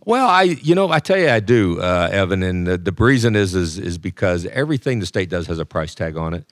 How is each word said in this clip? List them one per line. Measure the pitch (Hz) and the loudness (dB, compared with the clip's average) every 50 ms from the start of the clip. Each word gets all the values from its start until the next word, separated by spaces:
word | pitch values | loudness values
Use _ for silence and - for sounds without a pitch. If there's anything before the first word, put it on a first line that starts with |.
| - 202 | -2 0
Well, | 226 254 262 233 | 0 2 4 4
I, | 180 185 190 | 4 4 4
you | 180 160 - - 156 170 | 4 2 0 2 2 2
know, | 185 196 175 | 4 4 2
I | 160 151 | 2 0
tell | - - 190 196 | 2 2 2 2
you, | 175 147 | 4 4
I | 120 110 | 2 2
do, | 101 104 123 117 101 87 85 87 | 2 2 2 2 4 2 0 -2
uh, | 90 90 90 87 87 90 | 0 0 2 2 2 0
Evan, | 95 98 95 87 95 95 92 | 0 0 0 0 0 -2 0
and | 92 90 90 87 87 | -2 -2 -2 -2 -2
the, | 92 90 | -2 -2
the | 87 98 | -2 -4
reason | 85 - 110 123 139 123 113 120 107 | -2 0 2 2 2 2 2 2 2
is, | 104 101 92 90 | 2 0 0 0
is, | 92 87 80 78 95 | -2 -2 -2 -4 -6
is | - 90 85 82 | -8 -8 -8 -6
because | - 92 - - 110 92 90 87 87 - | -8 -10 -6 -2 -2 -2 -2 -2 -4 -6
everything | - 127 143 151 156 123 - 143 127 113 | -6 -6 -4 -2 -4 -4 -2 -4 -4 -4
the | 90 87 | -6 -6
state | - 107 92 82 | -4 -6 -4 -4
does | 90 87 82 85 | -4 -6 -4 -4
has | 85 80 | -6 -6
a | 78 | -6
price | - - 82 78 78 - | -6 -6 -6 -6 -6 -6
tag | - 85 80 78 | -8 -8 -6 -6
on | 80 80 80 82 | -6 -6 -6 -6
it. | 87 - _ | -8 -10 _